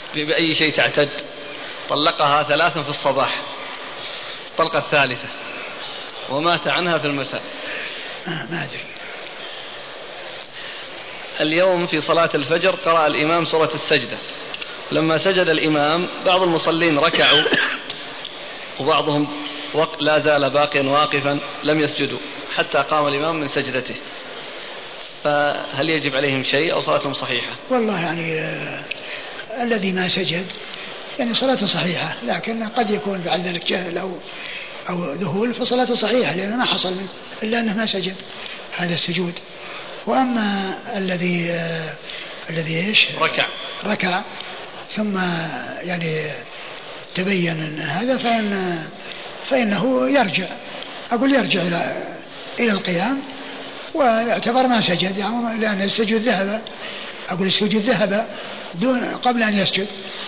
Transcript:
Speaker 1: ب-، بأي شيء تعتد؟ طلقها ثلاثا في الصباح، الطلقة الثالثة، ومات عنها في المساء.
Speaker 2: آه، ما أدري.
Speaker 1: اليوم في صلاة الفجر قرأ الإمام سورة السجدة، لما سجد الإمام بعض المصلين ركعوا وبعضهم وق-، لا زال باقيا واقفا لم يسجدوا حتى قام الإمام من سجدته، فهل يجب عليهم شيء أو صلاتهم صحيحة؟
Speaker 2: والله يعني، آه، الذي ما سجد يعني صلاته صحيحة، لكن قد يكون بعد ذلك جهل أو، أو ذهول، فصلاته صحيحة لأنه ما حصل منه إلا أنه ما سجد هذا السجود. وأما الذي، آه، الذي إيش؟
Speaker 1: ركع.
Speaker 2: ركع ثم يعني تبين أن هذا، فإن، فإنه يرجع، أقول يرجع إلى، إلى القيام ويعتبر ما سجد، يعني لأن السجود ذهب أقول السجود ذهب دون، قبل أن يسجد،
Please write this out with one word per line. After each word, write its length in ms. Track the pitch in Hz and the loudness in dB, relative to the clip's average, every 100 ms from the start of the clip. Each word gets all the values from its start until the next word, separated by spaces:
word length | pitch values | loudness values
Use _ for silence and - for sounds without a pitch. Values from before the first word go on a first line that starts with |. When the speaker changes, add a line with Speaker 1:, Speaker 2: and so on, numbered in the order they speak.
| - 151 | -6 -2
Speaker 1:
ب-، 120 | 151 | 2
بأي 280 | 160 165 156 | 4 4 6
شيء 180 | 156 | 4
تعتد؟ 360 | 143 120 - 143 - - - - - - - - | 4 4 4 2 0 -10 -12 -12 -12 -12 -10 -2
طلقها 540 | 139 156 165 147 147 | 2 2 4 4 4
ثلاثا 400 | 147 147 170 151 | 4 4 4 2
في 60 | 139 | -4
الصباح، 520 | 143 147 131 123 - - - - - - - - - - - - | 0 2 2 2 -2 -6 -10 -10 -10 -12 -10 -10 -10 -10 -12 -6
الطلقة 260 | - 160 156 | 0 2 2
الثالثة، 500 | 139 151 135 123 127 - - - - - - - - - - | 2 4 4 0 -8 -10 -10 -10 -10 -10 -10 -10 -12 -10 -4
ومات 380 | 135 165 170 156 | 0 4 2 2
عنها 300 | 139 175 160 | 0 2 2
في 100 | 147 | 2
المساء. 340 | 143 131 120 - - - - - - - - 180 | -2 -2 -6 -8 -10 -8 -8 -8 -10 -10 -10 -6
Speaker 2:
آه، 200 | 165 - | -6 -6
ما 120 | 165 | -6
أدري. 200 | 143 - - - - - - - - - - - - - - - - - - - - - - - - - - - | -6 -8 -10 -12 -12 -12 -12 -12 -12 -12 -12 -12 -12 -12 -12 -12 -12 -12 -14 -12 -12 -12 -12 -12 -12 -12 -8 -2
Speaker 1:
اليوم 460 | 151 160 185 180 175 | 2 4 6 4 2
في 160 | 160 | 0
صلاة 280 | 139 160 165 160 | 4 4 4 2
الفجر 360 | 135 170 185 | 2 4 4
قرأ 360 | 175 165 165 151 | 4 4 6 6
الإمام 380 | 151 151 170 160 | 4 4 4 4
سورة 260 | 160 156 151 | 4 2 0
السجدة، 420 | - 151 120 110 - - - - - - - | 2 2 2 -8 -10 -12 -10 -10 -10 -10 -2
لما 260 | 147 160 160 | 2 4 4
سجد 320 | 190 185 175 | 4 4 4
الإمام 600 | 156 156 151 147 165 180 - - | 4 4 4 4 4 0 0 4
بعض 160 | 185 | 4
المصلين 580 | 185 160 165 165 170 147 | 6 4 2 4 4 6
ركعوا 440 | 165 165 143 147 151 - - - - - - - - - - - - - | 4 6 6 6 6 4 2 -2 -8 -10 -10 -10 -12 -12 -12 -12 -10 -2
وبعضهم 480 | 139 151 147 147 147 - - - - | 2 4 4 2 2 -4 -8 -8 -2
وق-، 280 | 147 160 - | 2 2 2
لا 180 | 147 151 | 4 4
زال 300 | 143 147 135 | 6 6 6
باقيا 340 | 139 147 147 | 4 4 4
واقفا 560 | 135 143 147 147 143 143 - - | 4 4 4 4 2 0 -2 -2
لم 160 | 147 156 | 2 4
يسجدوا 400 | 147 143 143 123 - - - - | 2 2 -2 -2 -8 -10 -4 -2
حتى 220 | 165 147 | 2 2
قام 300 | 139 156 147 | 4 4 4
الإمام 320 | 139 156 160 | 2 0 0
من 80 | 143 | -2
سجدته، 480 | 143 131 127 123 110 - - - - - - - - - - - - | -2 0 -2 -4 -8 -10 -12 -12 -12 -12 -12 -12 -12 -12 -12 -14 -4
فهل 640 | 151 147 147 - - 139 160 | 0 4 2 0 -2 0 2
يجب 260 | 160 139 131 | 2 2 2
عليهم 280 | 143 135 | 2 2
شيء 300 | 123 139 165 | 2 2 4
أو 60 | 180 | 2
صلاتهم 340 | 147 147 143 | 2 2 0
صحيحة؟ 420 | 135 127 123 113 - - | -4 -2 -2 -4 -6 0
Speaker 2:
والله 320 | 254 220 190 | 2 2 0
يعني، 380 | 165 165 165 156 | 0 -2 -2 -2
آه، 440 | 156 151 147 139 143 - - - - - - 240 | -4 -6 -6 -8 -8 -10 -10 -10 -10 -12 -8 -2
الذي 280 | 240 220 190 | 0 2 2
ما 180 | 185 180 | 0 0
سجد 360 | 190 180 165 185 - - - - - - - | 0 0 -2 -4 -10 -12 -12 -12 -12 -10 -4
يعني 140 | 240 | -2
صلاته 320 | 214 262 240 202 | 2 2 2 2
صحيحة، 500 | 170 165 156 151 151 | 0 0 0 -4 -4
لكن 440 | 240 - - 226 214 | -4 -4 -2 -4 -2
قد 240 | 247 220 | 0 0
يكون 300 | 202 202 190 | 0 -2 -4
بعد 260 | 165 160 180 | -2 -2 -2
ذلك 180 | 175 - | -4 -2
جهل 320 | - 180 175 | -2 -2 -4
أو، 200 | 185 170 - - - - - - - | -6 -8 -10 -12 -10 -10 -12 -10 -6
أو 240 | 175 175 | -4 -4
ذهول، 400 | 143 180 180 240 | -4 -2 0 0
فصلاته 420 | 226 247 247 247 240 | 0 0 2 2 2
صحيحة 380 | 214 247 202 | 2 4 2
لأنه 220 | 175 196 233 | 0 -2 0
ما 100 | 220 | 2
حصل 280 | 185 180 | 2 0
منه 140 | 185 190 - - - | -2 -6 -10 -14 -6
إلا 160 | 220 233 | -2 0
أنه 180 | 226 202 | 2 0
ما 80 | 220 | 0
سجد 300 | 196 185 190 - - - - - - | 0 -2 -4 -10 -12 -12 -12 -10 -4
هذا 160 | 175 170 | -2 0
السجود. 380 | - 170 175 170 - - - - - - - | 0 0 -2 -4 -12 -14 -14 -12 -12 -8 0
وأما 720 | 247 254 240 208 202 190 185 - 208 | 2 4 2 2 0 -2 -4 -6 -2
الذي، 560 | 190 180 180 175 170 | -2 0 0 0 0
آه، 420 | 170 165 165 160 147 - - - - - | -2 -2 -4 -6 -10 -12 -12 -12 -12 -6
الذي 380 | 165 156 160 196 | -4 -2 0 2
إيش؟ 200 | 220 - - | 4 2 2
Speaker 1:
ركع. 260 | 160 - 131 - - - 196 | 0 2 -2 -4 -10 -6 -4
Speaker 2:
ركع 360 | 214 190 180 - - - - - - - - | 0 0 0 -2 -10 -12 -12 -12 -14 -8 -4
ثم 220 | 214 190 180 170 160 151 123 - | 0 0 0 -2 -4 -6 -8 -8
يعني 500 | 175 180 165 156 151 143 - - - - - - - - | -4 -4 -2 -2 -4 -8 -10 -14 -14 -14 -14 -14 -8 -2
تبين 480 | 185 190 175 160 | 2 2 2 0
أن 160 | 156 156 | -4 -4
هذا، 380 | 156 165 240 254 | -4 0 2 2
فإن، 640 | 240 226 214 202 185 170 160 - - - - - - | 2 2 2 0 0 -2 -6 -12 -14 -12 -12 -10 0
فإنه 600 | 262 226 196 226 254 254 | 2 4 2 2 4 4
يرجع، 380 | 277 208 151 180 - - - - - - | 4 4 0 -4 -8 -12 -12 -12 -12 -2
أقول 240 | 233 269 269 | 2 4 4
يرجع 260 | 185 190 | 4 2
إلى، 420 | 175 170 131 131 - - - - - - | 2 0 -2 -4 -8 -12 -14 -14 -10 0
إلى 120 | 233 | 2
القيام 500 | 196 185 175 202 277 - - - - - - - | 2 0 0 0 0 -4 -10 -12 -12 -12 -12 -4
ويعتبر 720 | 330 262 226 233 185 202 247 254 | 2 4 6 4 2 2 4 6
ما 140 | 233 | 4
سجد، 360 | 175 175 185 196 | 4 2 2 0
يعني 420 | 202 240 233 220 | -2 -2 -2 0
لأن 220 | 214 196 | 0 0
السجود 400 | 196 202 220 220 | 0 0 2 2
ذهب 400 | 233 190 196 220 - - - - - - - | 2 2 0 -2 -6 -12 -12 -12 -12 -12 -6
أقول 180 | 175 190 | -2 2
السجود 340 | - 202 214 | 2 4 2
ذهب 460 | 208 214 202 196 - - - - - 170 | 2 2 2 0 -2 -6 -12 -12 -10 -2
دون، 400 | 240 254 - - | 0 2 0 0
قبل 280 | 254 240 | 2 4
أن 140 | 220 208 | 4 4
يسجد، 300 | 185 - 202 - - - | 4 4 0 -6 -10 -10